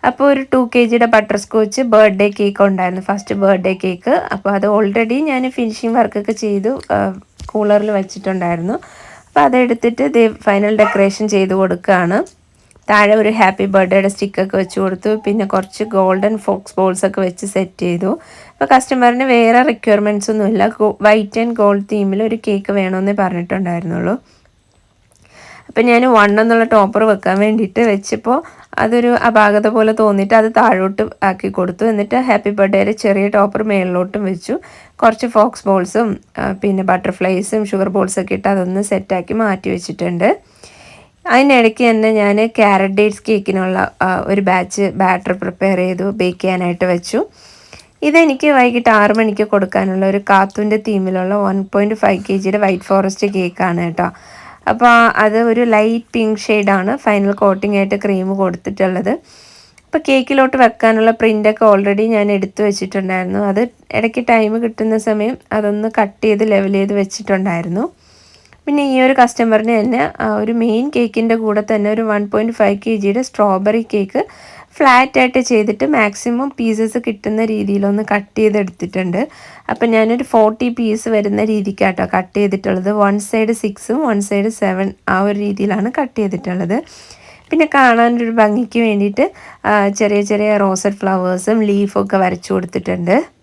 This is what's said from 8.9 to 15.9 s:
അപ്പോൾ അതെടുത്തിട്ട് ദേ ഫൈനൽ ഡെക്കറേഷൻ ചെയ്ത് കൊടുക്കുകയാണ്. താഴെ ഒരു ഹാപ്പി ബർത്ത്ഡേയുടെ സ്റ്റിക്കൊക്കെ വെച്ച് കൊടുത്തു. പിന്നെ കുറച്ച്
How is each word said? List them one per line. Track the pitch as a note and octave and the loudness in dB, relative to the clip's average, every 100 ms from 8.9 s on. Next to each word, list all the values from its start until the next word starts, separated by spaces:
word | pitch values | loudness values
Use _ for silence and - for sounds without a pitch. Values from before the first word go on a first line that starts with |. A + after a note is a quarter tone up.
| - - - _ | -20 -20 -20 _
അപ്പോൾ | - C#4+ | 0 2
അതെടുത്തിട്ട് | B3+ B3 A3+ A#3+ A#3+ C#4 B3 | 2 0 0 -2 -2 0 2
ദേ | A3+ G#3+ - | 2 0 -2
ഫൈനൽ | G3+ G#3 G#3+ | 0 0 2
ഡെക്കറേഷൻ | G#3 G3+ G3 G3 G#3+ G3+ | 2 2 0 0 -2 0
ചെയ്ത് | F#3+ F#3+ | 0 0
കൊടുക്കുകയാണ്. | F#3+ F3+ - F#3 F3 F#3 F#4+ _ _ _ _ _ - | 0 -2 0 0 2 -2 -4 _ _ _ _ _ -2
താഴെ | G#3 G#3 A3 | 2 4 4
ഒരു | G#3+ A3 | 2 2
ഹാപ്പി | F#3+ G3 G3 G3 | 2 2 0 2
ബർത്ത്ഡേയുടെ | F#3 F#3+ G3 G3 | 4 2 0 -2
സ്റ്റിക്കൊക്കെ | G3+ G3 F#3+ F#3+ | -6 -4 -2 -2
വെച്ച് | F#3 - | -4 -4
കൊടുത്തു. | F#3+ F#3 G#3+ A3 G3+ | -4 -4 -4 -2 -2
പിന്നെ | G#3+ G3+ | -2 -2
കുറച്ച് | F#3+ F#3+ - A3 | -2 -4 -8 -4